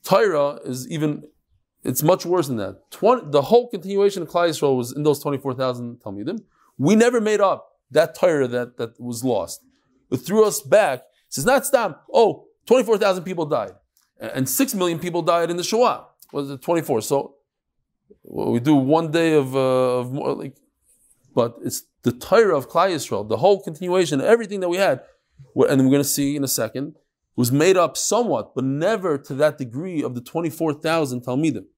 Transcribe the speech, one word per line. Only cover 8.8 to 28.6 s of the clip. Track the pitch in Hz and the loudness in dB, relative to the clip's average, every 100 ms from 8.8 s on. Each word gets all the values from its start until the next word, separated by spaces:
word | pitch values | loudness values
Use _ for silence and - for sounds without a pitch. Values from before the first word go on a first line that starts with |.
| 113 _ | -10 _
was | 123 117 | -10 -4
lost. | 127 110 85 - _ _ _ _ _ | -2 -2 -4 -12 _ _ _ _ _
It | 131 | -8
threw | - 214 | -2 2
us | 214 160 | 2 0
back. | 135 190 190 127 _ _ _ | 2 2 2 -2 _ _ _
It's | - | -4
not | 156 269 - | 2 2 2
stam, | 247 208 151 _ | 0 0 -6 _
oh, | - 220 139 _ _ - | 4 4 2 _ _ 2
twenty-four | 254 220 214 | 4 4 2
thousand | 202 185 | 2 0
people | 165 180 156 | -4 -6 -2
died. | 143 101 - _ _ _ _ | -2 -4 -12 _ _ _ _
A-, | 113 131 | -10 -4
and | 131 | -4
six | - 269 | 0 -2
million | 196 180 165 | 0 -2 -2
people | 175 170 | -4 -4
died | 165 170 170 | 0 0 0
in | 175 | -4
the | |
Shoah. | 170 220 247 123 - _ _ | -4 0 0 0 -10 _ _
Was | 151 143 | -10 -8
it | 139 | -10
twenty-four? | - 170 156 123 | -2 -2 0 -2
So, | 104 139 - _ _ _ _ _ _ _ _ _ | 0 -2 -2 _ _ _ _ _ _ _ _ _
well, | - - - | -14 -6 -2
we | 117 | 0
do | 123 | 4
one | 147 131 160 165 | 2 4 0 2
day | 160 160 | 0 2
of, | 156 131 | 2 2
uh, | 135 | 0
of | 131 127 127 123 123 | 0 2 0 -2 -4
more, | 135 131 | -6 -6
like, | 143 143 - _ _ _ _ _ _ _ | -6 -8 -16 _ _ _ _ _ _ _
but | - 117 - | -2 -2 -4
it's | - - - _ | -8 -8 -12 _
the | 123 | -6
Torah | 120 - 208 220 151 | -6 2 4 4 2
of | 131 | 0
Klal | 170 190 | 0 0
Yisrael, | 165 - 107 104 | 0 -4 -6 -4
the | 107 | 0
whole | 175 196 | 2 2
continuation, | - 156 180 185 170 143 | -2 -10 -2 0 0 0
everything | 135 233 214 196 | 2 2 2 -6
that | 180 | -4
we | 175 | 0
had, | 190 135 - _ _ _ - | 0 0 -6 _ _ _ -10
wh-, | - 127 | 0 2
and | 135 | 4
we're | 131 | 4
gonna | 143 | 4
see | 143 - 139 147 | 2 -2 -2 -4
in | |
a | 135 | -4
second, | - 110 123 147 - _ _ _ | -4 -4 -6 -12 -14 _ _ _
was | - 120 | -2 0
made | 139 165 190 | 4 4 4
up | 165 - | 2 0
somewhat, | - 233 233 131 101 | -2 0 0 -2 -4
but | - | -4